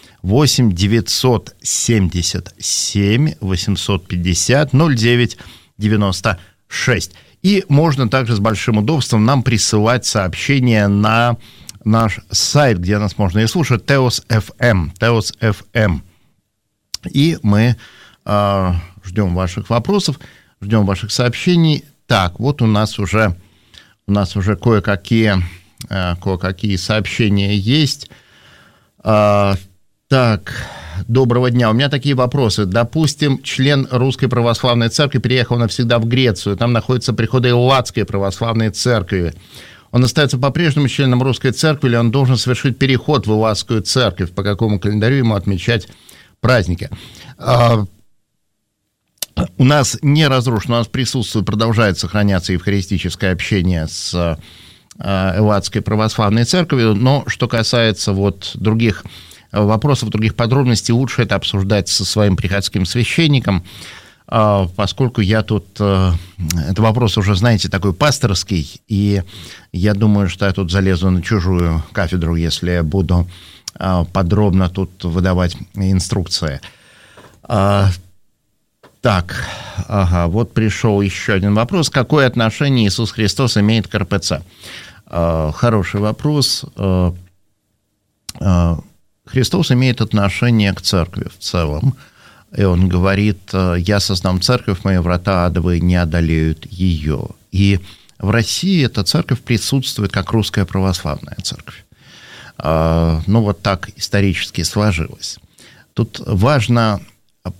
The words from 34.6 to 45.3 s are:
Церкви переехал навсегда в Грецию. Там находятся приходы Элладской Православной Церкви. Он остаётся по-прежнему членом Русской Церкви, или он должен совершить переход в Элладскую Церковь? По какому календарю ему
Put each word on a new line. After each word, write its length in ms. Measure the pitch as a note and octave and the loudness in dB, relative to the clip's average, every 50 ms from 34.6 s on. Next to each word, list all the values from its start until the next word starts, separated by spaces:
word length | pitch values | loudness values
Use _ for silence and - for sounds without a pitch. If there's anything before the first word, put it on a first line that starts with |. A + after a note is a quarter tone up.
| - B2 A#2+ A#2+ A#2 A2+ | 0 0 2 2 2 0
Церкви 300 | - - D3 C3+ - B2 | 2 0 0 0 0 -2
переехал 400 | - A#2 B2+ B2+ A#2 - A#2+ A#2+ | 0 0 0 0 0 0 0 0
навсегда 400 | A#2 G#2 - - B2 A#2 A#2+ A#2 | 0 0 0 -2 0 2 2 2
в 80 | A2+ | 2
Грецию. 500 | A2+ B2 B2+ C3 A#2+ F#2+ - - G2+ G2+ | 2 2 2 2 2 0 0 -2 -4 -2
Там 160 | - A#2+ A#2+ A#2+ | 0 0 0 0
находятся 400 | A2+ - - B2+ A#2+ - - A2 | 0 0 0 -2 -2 0 -2 -2
приходы 380 | G#2+ A2+ A2 - C3 A#2+ B2 | -2 -2 0 0 2 2 4
Элладской 560 | A#2+ A#2+ B2 B2+ C3+ C3 A#2+ - - A#2 G2+ | 4 4 4 4 4 2 0 -2 -4 -4 -4
Православной 640 | - - G2 G2 G2 F#2 - A#2 A#2 A2+ A2+ A2+ G#2+ | -2 -2 -2 -2 -2 -2 -4 -4 -2 0 0 0 -2
Церкви. 640 | - - - C3+ A#2+ A2 F#2 - G2+ F#2 F2 E2 E2 - - - - - - - - - _ _ | -2 -2 0 0 0 0 0 -2 -2 -2 -2 -4 -6 -8 -18 -20 -20 -20 -20 -20 -20 -20 _ _
Он 120 | - B2 B2+ | 0 2 2
остаётся 360 | A#2+ - E3 D3 C3 C#3 B2+ | 2 2 0 0 0 0 0
по-прежнему 500 | C3+ C#3 C3 D#3 F3 D#3 C#3 D3+ C#3+ B2+ | -2 -2 0 0 0 0 2 0 0 0
членом 340 | - - C#3 C3 B2 B2 C3 | 0 0 2 2 2 2 2
Русской 300 | C3+ A#2+ - - C3 A#2 | 0 -2 0 -2 -2 -2
Церкви, 360 | - - D#3+ D3+ C#3+ - B2+ | 0 0 0 0 2 2 2
или 60 | A#2 | 2
он 160 | A#2 A#2 A#2 | 2 2 2
должен 260 | G#2+ C#3 C3+ B2+ C3 | 2 2 2 4 2
совершить 420 | A2+ - B2 B2 - - C#3 A#2 - | 2 0 -2 -2 0 -2 -2 0 0
переход 500 | C#3 C3 C3+ A#2 - - D3+ B2 F#2 G#2 | 0 2 2 0 2 0 0 0 2 0
в 20 | |
Элладскую 500 | G#2+ G#2+ A2 A2 G#2 - - - A2+ A2 | 0 2 2 0 0 -2 -4 -2 -4 -2
Церковь? 520 | F#2 - - C3 B2 G#2 F2+ - F#2 F2 - | -2 -2 0 0 0 0 0 -2 -6 -6 -4
По 100 | - G2 | -4 -4
какому 380 | G#2 G2+ F#2 A2+ A2 G#2 F#2 | -4 -2 -2 0 0 0 -2
календарю 380 | - G2+ G#2 G#2+ G#2+ A#2 C3+ C#3 | -2 -2 -2 0 0 2 2 2
ему 180 | B2 A2+ | 2 0